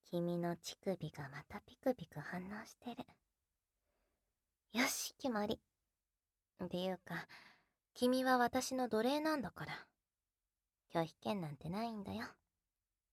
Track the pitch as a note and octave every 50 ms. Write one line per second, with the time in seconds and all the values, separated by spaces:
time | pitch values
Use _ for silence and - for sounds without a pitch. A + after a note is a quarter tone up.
0 | _ - - F3 F3 F3 F3 F3 E3+ E3+ E3+ - - - - _ - G3 F#3 -
1 | - D3+ - - C#3+ C3+ C#3 C#3+ - _ - G#3 _ - - _ - C4+ B3+ -
2 | E3 - - D3+ D3+ - - F3+ F3+ F#3+ G#3 G#3+ A3+ - - _ - A#3+ A#3 -
3 | - - - _ _ _ _ _ _ _ _ _ _ _ _ _ _ _ _ _
4 | _ _ _ _ _ _ _ _ _ _ _ _ _ _ - A3 C4 C4+ - -
5 | - - - _ - - A3+ G#3 G#3 G#3 - - _ _ _ _ _ _ _ _
6 | _ _ _ _ _ _ _ _ _ _ _ - F#3 E3+ - F3+ F#3 F#3+ F#3 F3+
7 | _ - E3+ E3+ - _ - - - - - _ _ _ _ _ _ _ _ -
8 | B3 B3 B3+ C4 C4 C4 B3+ B3 A#3+ A#3 - B3+ B3+ - C4 B3+ B3+ A#3 A3 G#3+
9 | A3 B3 C#4+ D4+ D4+ D#4 D#4 D4 G#3 E3+ - - D#3 - - - - _ _ _
10 | _ _ _ _ _ _ _ _ _ _ _ _ _ _ _ _ _ _ - E3+
11 | E3 D#3+ - _ - A3+ G#3+ G3 E3+ D3+ D3 - - D#3 F3+ G#3 A3+ A#3 A3+ G#3
12 | F#3 G3 G3 G#3+ A#3+ - - _ _ _ _ _ _ _ _ _ _ _ _ _
13 | _ _